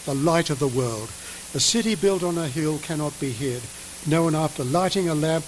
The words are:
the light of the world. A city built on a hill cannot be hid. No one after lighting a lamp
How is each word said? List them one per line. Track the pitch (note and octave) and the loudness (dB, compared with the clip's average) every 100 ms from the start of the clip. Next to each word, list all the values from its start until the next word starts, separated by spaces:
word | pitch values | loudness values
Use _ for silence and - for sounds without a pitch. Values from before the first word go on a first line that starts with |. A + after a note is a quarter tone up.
| - | -4
the | |
light | C#3 D#3 E3 D#3+ | 2 4 4 2
of | C3+ | 2
the | C#3+ | 0
world. | B2 B2 A2 A2 - - - - C#3 | 2 0 -2 -6 -10 -10 -10 -6 0
A | |
city | - A#3 A3+ G3+ | 2 2 2 2
built | G3 F#3+ | 2 2
on | F3 E3+ | 0 0
a | D#3 | -2
hill | C#3 D#3 D3+ | 0 0 -2
cannot | - D#3 D3+ - | -2 -2 -4 -2
be | C#3 | -4
hid. | A2 C#3 B2 A#2 - - - D#3 | -2 -2 -4 -8 -10 -10 -6 0
No | D#3+ E3 | 4 4
one | D#3 | 2
after | D#3 - | 0 -2
lighting | B2+ E3 F#3 G3 F3 | 0 2 2 2 0
a | D3+ | 2
lamp | D#3 D#3+ | 2 0